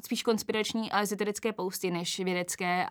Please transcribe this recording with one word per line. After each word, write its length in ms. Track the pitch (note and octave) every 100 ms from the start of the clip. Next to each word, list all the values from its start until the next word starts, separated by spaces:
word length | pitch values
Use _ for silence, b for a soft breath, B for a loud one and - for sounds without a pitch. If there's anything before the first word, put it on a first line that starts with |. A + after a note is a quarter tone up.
spíš 180 | - A#3
konspirační 720 | - A3 - G#3+ G#3+ A3+ A3
a 80 | G3
ezoterické 520 | G#3 G3+ G#3 G3+ A#3
posty 380 | G#3+ F#3 - F#3
než 300 | F3 E3 -
vědecké 640 | F#3 F3+ F3 - F3+ F3+ -